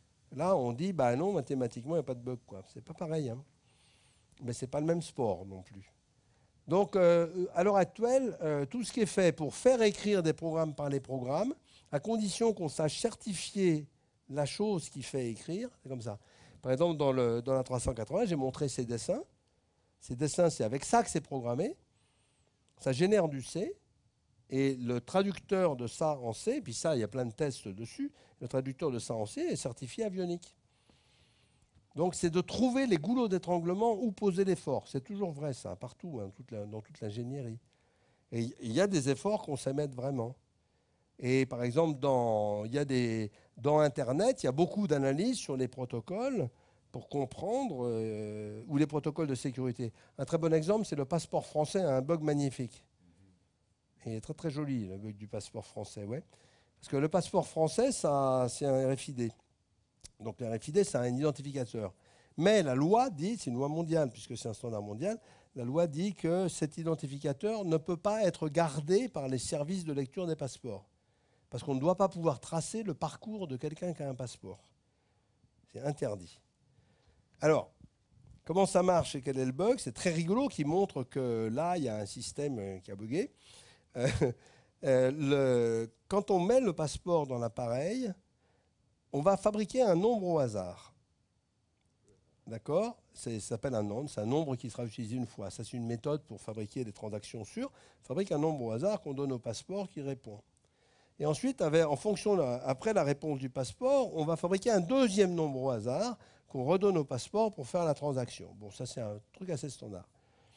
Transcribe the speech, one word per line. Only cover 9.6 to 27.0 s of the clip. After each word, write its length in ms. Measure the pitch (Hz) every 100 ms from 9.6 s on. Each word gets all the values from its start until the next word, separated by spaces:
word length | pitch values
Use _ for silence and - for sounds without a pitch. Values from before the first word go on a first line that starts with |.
| 254 254
écrire 400 | 220 - 208 196
des 100 | 160
programmes 420 | 151 165 160 160
par 140 | 143 147
les 100 | 139
programmes, 560 | 131 131 123 147 233 311 _ - _
à 80 | 147
condition 520 | 202 226 208 - 226
qu'on 160 | 202 160
sache 320 | - 156 -
certifier 840 | 226 - - 180 - 202 185 156 143 _ _ _ -
la 160 | 139
chose 440 | 139 - 208 190 -
qui 140 | 143
fait 260 | 120 135 120
écrire, 400 | 107 - 180 240 -
c'est 60 | 135
comme 140 | 131
ça. 160 | 113 101 - _ - -
Par 100 | 131
exemple, 240 | 131 175 156
dans 160 | 143
le, 280 | 131 120 117
dans 100 | 120
la 100 | 131
trois 160 | 127 127
cent 160 | -
quatre-vingts, 300 | 113 107 170
j'ai 100 | 226
montré 340 | 160 131 - 147
ces 160 | 131 117
dessins. 360 | 117 - 220 - _ _ _ _ _ _ _
Ces 160 | - 120
dessins, 340 | 147 - 170
c'est 140 | -
avec 200 | 110 123
ça 200 | - 233
que 60 | 233
c'est 100 | 165
programmé. 560 | - 139 120 123 214 381 _ _ _ _ _ _ _ _ _ _
Ça 120 | 135
génère 360 | 127 185 208 165
du 140 | 135
C. 340 | 127 160 262 403 _ _ _ _ _ _ _
Et 260 | 131 135 131
le 240 | 120 123
traducteur 720 | - 185 196 175 - 190 180
de 120 | 131 117
ça 320 | - 156 143
en 140 | 120
C, 280 | 110 - 285
puis 140 | 170
ça, 220 | 113 165
il 40 | 139